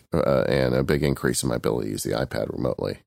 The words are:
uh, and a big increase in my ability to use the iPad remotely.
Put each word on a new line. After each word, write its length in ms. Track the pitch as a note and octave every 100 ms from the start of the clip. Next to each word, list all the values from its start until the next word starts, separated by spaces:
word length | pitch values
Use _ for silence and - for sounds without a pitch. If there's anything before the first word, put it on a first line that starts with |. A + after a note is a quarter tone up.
| -
uh, 300 | E2+ - C2+ -
and 280 | C2+ B1+ B1
a 80 |
big 180 | C#2 D2
increase 400 | C#2+ C2+ C2+ A#1+
in 80 | C2
my 60 | A#1
ability 320 | - A#1 G#1
to 40 |
use 100 | G#1
the 80 | -
iPad 420 | G#1+ C2+ A1+ -
remotely. 460 | - B1 - G1+ G1+